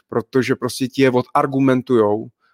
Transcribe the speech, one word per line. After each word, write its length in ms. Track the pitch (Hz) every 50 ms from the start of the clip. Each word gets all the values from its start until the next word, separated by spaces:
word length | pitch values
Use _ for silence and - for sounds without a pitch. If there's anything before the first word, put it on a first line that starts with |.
| _ -
protože 480 | 113 117 110 _ - 131 120 120 127
prostě 320 | - 120 120 - - 135 120
ti 140 | - -
je 80 | 135 131
odargumentujou 1160 | 123 123 120 - - 147 147 139 135 135 135 135 131 127 120 - 127 113 107 104 104 110 127 123 - _ _ _